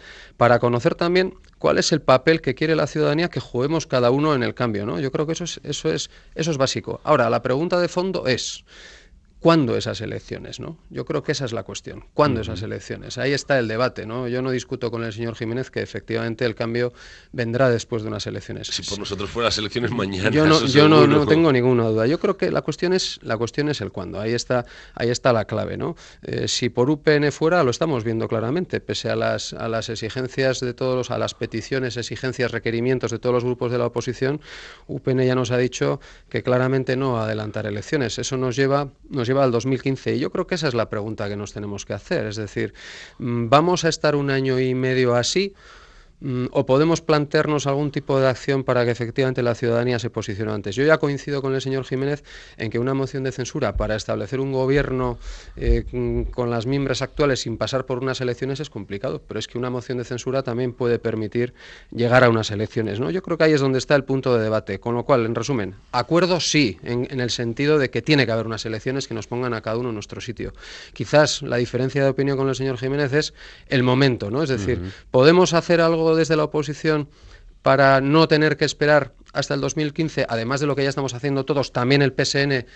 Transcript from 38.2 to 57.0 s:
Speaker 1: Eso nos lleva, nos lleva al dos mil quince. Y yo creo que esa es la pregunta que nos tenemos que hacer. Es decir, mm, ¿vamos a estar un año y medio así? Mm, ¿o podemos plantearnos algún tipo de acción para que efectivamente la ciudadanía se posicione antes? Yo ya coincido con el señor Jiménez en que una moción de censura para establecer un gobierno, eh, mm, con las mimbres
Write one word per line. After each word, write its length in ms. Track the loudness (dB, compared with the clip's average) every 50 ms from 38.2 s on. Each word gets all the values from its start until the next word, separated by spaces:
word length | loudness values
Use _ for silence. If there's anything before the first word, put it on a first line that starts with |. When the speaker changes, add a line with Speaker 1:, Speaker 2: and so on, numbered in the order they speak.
Speaker 1:
Eso 160 | -6 -4 -4
nos 180 | -2 -2 0 0
lleva, 380 | 2 2 2 2 0 0 -4 -8 _ -14 -8
nos 160 | -4 -2 0
lleva 60 | 2 2
al 180 | 4 4 4
dos 140 | 2 2 0
mil 160 | 0 0 0
quince. 340 | 0 -2 -2 -2 -2 -2 0
Y 40 | 0
yo 120 | -2 -2
creo 160 | -2 -4 -4
que 100 | -4 -4
esa 120 | -2 -2 0
es 60 | 0
la 160 | 0 0 -2
pregunta 360 | -2 -6 -6 -6 -6 -6 -6
que 100 | -6 -4
nos 180 | -6 -8 -8 -8
tenemos 320 | -10 -8 -8 -8 -10 -8
que 80 | -8 -10
hacer. 320 | -10 -6 -4 -4 -2 -2
Es 100 | -4 -4
decir, 380 | -6 -8 -6 -4 -4 -4 -4 -6 -10 -18 -18 -18 -18 -18 -20 -14
mm, 320 | -8 -6 -4 -2 -2 2 4
¿vamos 380 | 6 6 6 4 2 2 0
a 20 | 0
estar 260 | 0 0 0 0 2
un 140 | 2 0 0
año 320 | 0 0 0 0 0 0
y 140 | 0 0 0
medio 400 | 0 0 0 2 2 2 4 2
así? 400 | 2 2 0 0 -2 -2 -2 -6 -12 -20 -20 -20 -20 -20 -20 -20 -20 -20 -20 _ _ -8
Mm, 220 | -6 -4 -4 -4 -2 0
¿o 140 | 0 2
podemos 340 | 4 4 4 6 4 2 2
plantearnos 640 | 2 2 2 2 2 2 2 0 2 2 0 0 0
algún 240 | 0 0 0 -2 -2
tipo 300 | -4 -4 -2 0 2 2
de 80 | 4 2
acción 340 | 2 0 -2 -2 -2 0 0
para 220 | 0 2 2 2
que 80 | 2 0
efectivamente 500 | -2 -4 -4 -2 0 0 0 0 0 0
la 140 | 0 0
ciudadanía 420 | 0 0 0 2 2 2 0 0 -2
se 100 | -2 -4
posicione 440 | -6 -6 -6 -6 -6 -6 -4 -4 -4
antes? 240 | -4 -6 -4 -2
Yo 80 | 0 4
ya 140 | 4 4 4
coincido 440 | 2 0 -2 -4 -6 -6 -6 -4 -2
con 100 | -2 -2
el 80 | -2
señor 240 | -2 -2 -4 -4 -4
Jiménez 380 | -4 -4 -2 -2 -2 -4 -4 -8 -12 -20 -20 -20 -20 -10 -8
en 120 | -6 -4
que 80 | -2 -2
una 160 | 0 0 0
moción 300 | 0 -2 -4 -4 -4 -6
de 80 | -4 -4
censura 440 | -6 -6 -6 -4 -2 -2 -2 0
para 200 | -2 -2 -2 -2
establecer 420 | -2 -2 -4 -4 -4 -4 -4 -4 -4
un 140 | -2 -2 -2
gobierno, 680 | 0 0 2 2 2 2 0 -2 -2 -2 -2 -4 -6 -10 -14 -14 -14 -16 -18 -10
eh, 280 | -2 0 2 2 2 0 -2
mm, 400 | -4 -4 -2 -2 -2 -2 -4 -4
con 180 | -4 -4 -2 -2
las 160 | -2 -2 -2
mimbres 380 | 0 0 0 0 -2 -2 -2